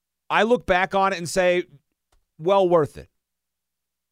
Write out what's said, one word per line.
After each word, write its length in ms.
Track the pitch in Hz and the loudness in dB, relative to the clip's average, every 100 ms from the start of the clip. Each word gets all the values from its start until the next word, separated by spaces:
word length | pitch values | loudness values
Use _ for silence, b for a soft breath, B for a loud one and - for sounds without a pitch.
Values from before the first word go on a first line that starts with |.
| _ _ _ | _ _ _
I 140 | 160 | -2
look 240 | 220 240 - | 2 0 0
back 280 | 180 185 | -2 0
on 180 | 196 190 | 0 -2
it 60 | 180 | -2
and 100 | 170 | -6
say, 360 | 190 180 180 - 143 _ _ _ _ _ _ | -2 0 0 -4 -18 _ _ _ _ _ _
well 300 | 160 196 180 | 0 2 2
worth 300 | 170 143 - | 2 0 -6
it. 100 | 64 _ _ _ _ _ _ _ _ _ _ | -20 _ _ _ _ _ _ _ _ _ _